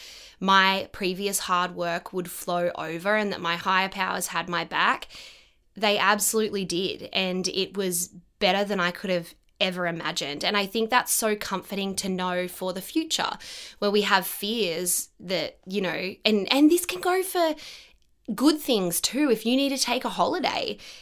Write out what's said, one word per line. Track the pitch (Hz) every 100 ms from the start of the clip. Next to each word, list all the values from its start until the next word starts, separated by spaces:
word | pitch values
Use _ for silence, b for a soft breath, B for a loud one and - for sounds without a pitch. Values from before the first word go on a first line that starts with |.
| B B B B
my | 190 196 190 190 -
previous | - 190 185 202 196
hard | - 180 180 180
work | 175 170 -
would | 185 175
flow | - - 175 175 -
over | 156 165 190 214
and | 208
that | -
my | 170 170
higher | 190 190 190
powers | 196 185 185 185
had | 175 180
my | 170 165
back, | 156 190 254 - B B B B B _ -
they | 214 208
absolutely | 185 208 208 220 214 202 185
did. | 175 185 - -
And | - 190 185 185
it | - 190 190
was | 190 175 180 175 - _
better | 196 190 202
than | 190
I | 175
could | 180 190
have | 180 170 - _ -
ever | 190 180 175
imagined. | 170 156 165 143 147
And | 185 202
I | 196
think | 233 220
that's | 254 -
so | - 220 208
comforting | - 185 - 196 196 190
to | 196
know | 185 185 180 180
for | - 185
the | 185
future, | 190 320 320 - - - B B B B
where | 202
we | 208
have | 202 196 185
fears | - 202 233 190 165 180 - - -
that, | 175 180 147 - -
you | 196
know, | 185 - 185 - 214
and, | 214 190
and | 262 302
this | 349 -
can | 359
go | 370 370
for | 370 370 330 302 B B B B _ _ - 214
good | 269 302
things | - 226 180 170
too. | - 247 294
If | 220 226
you | 262
need | 277
to | 269
take | - 254
a | 240
holiday, | 190 170 349 277 - - - B B